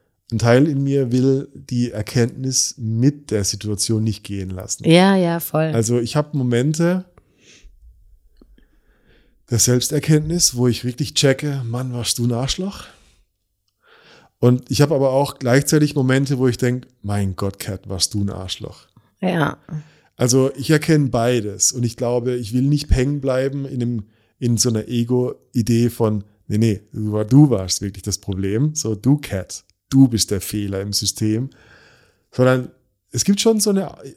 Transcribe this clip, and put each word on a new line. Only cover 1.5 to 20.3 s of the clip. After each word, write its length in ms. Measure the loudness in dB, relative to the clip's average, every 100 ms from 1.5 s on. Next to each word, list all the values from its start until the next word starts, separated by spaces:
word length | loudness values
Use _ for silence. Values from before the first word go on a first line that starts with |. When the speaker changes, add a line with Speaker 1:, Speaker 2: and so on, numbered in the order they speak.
Speaker 1:
die 380 | -14 -6 -2 -2
Erkenntnis 840 | -4 -4 0 0 -2 -4 -2 -2 -4
mit 540 | -4 2 2 0 -2
der 120 | -2
Situation 600 | -2 -4 -6 -4 -2 0
nicht 200 | 0 -4
gehen 260 | -8 -8 -8
lassen. 360 | -10 -10 -2 4
Speaker 2:
Ja, 280 | 6 6 4
ja, 240 | 2 -2
voll. 320 | -4 -2 0
Speaker 1:
Also 260 | 0 0 0
ich 160 | 0 -2
hab 180 | -2
Momente 720 | -2 0 2 0 0 0 0 -4 _ _ _ _ -20 -20 -20 -20 -20 _ _ _ _ -20 _ _ _ _ _ _ _ _ _ _
der 100 | 0
Selbsterkenntnis, 960 | 2 2 0 -2 2 2 2 0 0 2
wo 120 | 0
ich 160 | 0 -4
wirklich 280 | -6 -4
checke, 480 | 0 2 2 -2 -6 -6
„Mann, 280 | -6 -6
warst 240 | -6 -4 -2
du 60 | -2
ein 60 |
Arschloch?“ 540 | -2 -4 -4 -6 -10 -16 -20 _ _ _ _ _ _ _ _ _ _ _ -20 _ _
Und 300 | 2 2 0
ich 100 | 0
hab 100 | 2
aber 200 | 2 2
auch 280 | 2 0 -2
gleichzeitig 560 | 0 2 2 2 2 2
Momente, 420 | 2 2 0 0
wo 100 | 0
ich 100 | 0
denk, 300 | -2 -2 -8 _
„Mein 340 | -6 -2 -2 -2
Gott, 240 | -6 -6
Kat, 280 | -8 -10 -8
warst 240 | -4 -4
du 100 | -2
ein 60 | -4
Arschloch?“ 580 | -6 -10 -12 -12 -16 _ _ _ _
Speaker 2:
Ja. 360 | -4 -2 -2 -4 -12 -14 -14 _ _ -2
Speaker 1:
Also 360 | 2